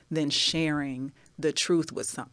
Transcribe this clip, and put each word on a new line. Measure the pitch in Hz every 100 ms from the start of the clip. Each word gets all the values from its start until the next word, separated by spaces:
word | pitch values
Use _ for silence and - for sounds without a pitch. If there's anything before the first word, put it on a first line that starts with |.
| -
than | 160 147
sharing | - - 160 160 147 139 127 135 - - -
the | 151
truth | - - 170 151
with | 120 -
some, | - -